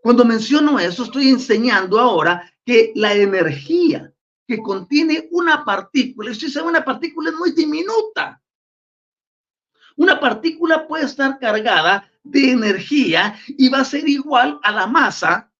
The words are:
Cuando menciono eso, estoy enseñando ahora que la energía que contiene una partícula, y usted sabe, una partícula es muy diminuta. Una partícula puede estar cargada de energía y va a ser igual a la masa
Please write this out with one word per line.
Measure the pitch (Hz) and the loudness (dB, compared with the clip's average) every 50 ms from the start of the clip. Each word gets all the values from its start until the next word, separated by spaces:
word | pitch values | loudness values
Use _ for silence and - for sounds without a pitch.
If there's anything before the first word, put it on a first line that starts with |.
Cuando | - 226 240 240 240 | 4 4 6 6 6
menciono | 226 226 214 220 - 277 302 302 302 285 214 | 4 4 0 0 0 2 2 4 2 2 0
eso, | 170 180 175 - 233 | 0 -2 -4 -6 -8
estoy | 214 - 269 277 262 | -6 -4 2 4 4
enseñando | 262 - - - 208 220 233 254 214 190 190 185 196 226 | 4 2 2 0 0 2 2 2 0 0 0 2 2 4
ahora | 247 247 202 160 151 170 175 175 - - _ _ _ | 4 4 2 2 2 0 0 -2 -6 -18 _ _ _
que | 240 247 226 226 220 - | 4 4 4 4 4 0
la | 214 214 208 208 | -2 0 2 2
energía | 208 202 196 196 185 170 160 139 139 - - 330 359 349 311 - 104 - - _ _ _ _ _ _ _ | 2 2 2 2 0 0 -2 -2 -6 -4 -2 0 2 2 2 0 -2 -8 -16 _ _ _ _ _ _ _
que | - 240 214 | -8 -8 -6
contiene | 220 202 196 190 180 185 277 294 330 320 302 320 320 - | -4 -6 -8 -8 -6 _ 0 0 0 0 -2 -4 -4 -4
una | 339 349 349 330 302 294 | -4 -2 0 0 -2 -2
partícula, | - 226 196 190 190 _ - 269 247 - - 208 214 247 | -2 -4 -6 -6 -6 _ -2 -2 -2 -2 -6 -10 -10 -10
y | |
usted | 220 214 302 294 | -10 -10 -10 -8
sabe, | - - 330 339 | -8 -6 -4 -2
una | 330 311 | -2 -2
partícula | - 269 254 - 339 320 - 330 311 330 | -2 -4 -8 -8 -8 -10 -10 -8 -8 -8
es | 320 | -6
muy | 320 359 339 | -4 -4 -2
diminuta. | - 330 302 302 302 320 349 415 453 440 427 427 - - - - - _ _ _ _ _ _ _ _ _ _ _ _ _ _ _ _ _ _ _ _ _ _ _ _ _ _ _ _ _ _ _ _ | -2 -2 -2 -2 -4 -6 -6 -2 -2 -2 -2 -2 -8 -8 -10 -10 -12 _ _ _ _ _ _ _ _ _ _ _ _ _ _ _ _ _ _ _ _ _ _ _ _ _ _ _ _ _ _ _ _
Una | - 320 381 381 - | 2 2 2 2 2
partícula | - 247 214 - - 330 - - 339 320 320 311 - | 0 -2 -2 -2 -6 -6 -4 -2 0 0 0 0 0
puede | - 311 320 302 | -6 -6 -6 -6
estar | - - - 269 262 262 - | -6 -4 -2 -2 -2 -2 -4
cargada | 254 220 214 214 214 233 190 160 156 175 196 196 - _ _ _ | -4 -2 -2 -2 0 0 0 2 2 2 0 0 -4 _ _ _
de | _ 285 285 277 277 262 | _ 0 2 2 4 4
energía | 254 240 220 208 190 185 - - 285 294 240 180 160 165 196 214 214 - - | 2 2 0 0 -2 -4 -4 -2 0 0 2 2 2 0 0 -2 -6 -10 -16
y | - 294 277 262 254 | -16 0 2 2 4
va | 269 277 | 4 0
a | 269 | -2
ser | - 294 285 330 302 | -2 -4 -4 0 0
igual | 285 277 277 302 277 240 254 294 294 - | -2 -2 -2 0 2 2 2 2 -2 -2
a | - 208 | -4 -2
la | 208 214 185 | 0 0 -2
masa | 208 269 330 254 202 - - 180 160 175 208 - _ _ | 0 2 0 0 0 -2 -2 -2 -2 -2 -2 -6 _ _